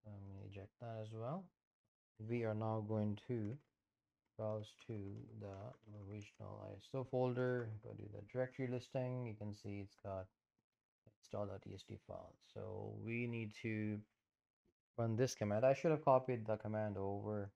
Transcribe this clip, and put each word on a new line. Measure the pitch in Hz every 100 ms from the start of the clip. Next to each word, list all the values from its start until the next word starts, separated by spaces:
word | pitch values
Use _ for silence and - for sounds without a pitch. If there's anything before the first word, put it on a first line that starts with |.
| 110
I'm |
gonna | 101 98 98 101
eject | 98 98 _
that | 117 113
as | 107
well. | 110 117 175 185 _ _ _ _ _ _ _ 110
We | 120
are | 113
now | 107 110 110 104
going | 110 104 101 -
to | 123 104 139 _ _ _ _ _ _ _ -
browse | 107 107 107 - -
to | 110 98 107 113 110
the | 101 95 110 - 107 104 98
original | 104 101 _ 101 104
I | 101 101
S | -
O | 135 127
folder, | 127 127 123 127 123 117 107
go | 113
to | 104
the | 101 104 101
directory | 127 127 - 127
listing. | 123 - 135 127 127 123
You |
can | 107 104
see | 101 110 101
it's | 95 -
got | 101 95 95 _ _ _ _ _ _ _ - _
install | - 104 104
dot | 98 104
E |
S | 98 -
D | 101 -
file. | 92 90 - -
So | - - 98 104 107
we | 104 117 120
need | 117 107 -
to | 117 107 107 104 107 _ _ _ _ _ _ _ _ -
run | 117 110
this | 127
command. | - 104 104 127
I |
should | 139 170
have | 151
copied | 147 131 127 123 110
the | 107
command | 107 107 107 98
over | 98 101 104 107 101